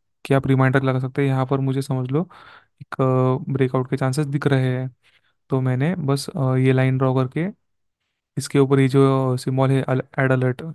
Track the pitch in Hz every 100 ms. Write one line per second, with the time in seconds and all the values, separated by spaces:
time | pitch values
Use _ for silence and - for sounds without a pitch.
0 | _ _ - 135 135 131 131 139 135 131
1 | 131 127 139 131 131 139 135 135 131 131
2 | 127 143 180 - - - _ _ - -
3 | 131 127 127 127 - 135 131 131 127 135
4 | 131 131 143 143 135 135 131 127 131 -
5 | _ _ _ _ _ 135 131 127 147 180
6 | 139 139 - - 131 131 131 131 131 131
7 | 131 131 127 151 180 - _ _ _ _
8 | _ _ _ - 135 143 135 139 135 139
9 | 135 135 131 127 - 131 131 135 127 131
10 | - - 135 131 127 123 165